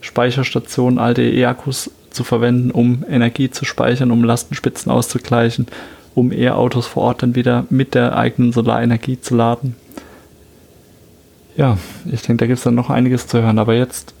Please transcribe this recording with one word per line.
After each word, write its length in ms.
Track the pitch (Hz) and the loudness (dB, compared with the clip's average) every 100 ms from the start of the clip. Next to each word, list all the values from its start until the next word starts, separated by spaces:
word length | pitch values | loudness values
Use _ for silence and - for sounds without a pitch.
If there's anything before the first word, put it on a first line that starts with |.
Speicherstationen 960 | - - 123 127 131 - - - 127 127 | -6 -2 0 0 -2 -4 -6 -2 2 2
alte 240 | 117 120 | 2 2
E-Akkus 680 | 120 120 123 123 - 131 - - _ | 2 2 0 -2 -6 -8 -10 -16 _
zu 140 | - | -10
verwenden, 480 | 120 120 120 123 123 | -2 0 2 2 2
um 320 | 120 120 123 - | 2 2 2 0
Energie 420 | 143 117 - 131 | 0 0 0 -4
zu 140 | - | -4
speichern, 460 | - - 123 123 131 | -8 -2 0 2 2
um 140 | 117 | 2
Lastenspitzen 680 | 117 117 - 139 131 - - | 2 0 -2 -4 -4 -4 -2
auszugleichen, 800 | 127 117 120 - 120 117 120 120 - - - - - | -2 0 -6 -2 0 0 0 -6 -6 -18 -20 -8 0
um 160 | 123 | 0
E-Autos 560 | - 123 98 120 123 117 | 2 0 2 0 0 -4
vor 160 | - | -2
Ort 180 | 120 123 | -2 0
dann 140 | 123 123 | 0 0
wieder 300 | 123 120 127 | 2 0 0
mit 240 | 131 131 | 0 2
der 220 | - 120 - | 2 0 2
eigenen 360 | 120 - 123 | 0 2 0
Solarenergie 680 | 120 113 117 117 117 - 127 | 2 0 2 2 0 -2 -6
zu 160 | - 120 | -2 0
laden. 400 | 117 120 135 120 - - - - - - - - - - - - - - _ _ - - | 2 0 -4 -8 -14 -20 -20 -20 -20 -20 -20 -20 -20 -20 -20 -20 -20 -20 _ _ -20 -2
Ja, 220 | 135 107 - - - | 0 0 -4 -14 -8
ich 120 | 120 | -8
denke, 160 | - 117 | -2 0
da 80 | 117 | 2
gibt's 180 | 123 | 0
dann 100 | - | 0
noch 160 | 120 120 | 0 0
einiges 380 | 127 127 123 - | 0 2 0 0
zu 140 | 120 | 0
hören, 180 | 113 110 | 2 2
aber 140 | 107 | 2
jetzt 400 | 117 123 - - - | 2 0 -6 -16 -20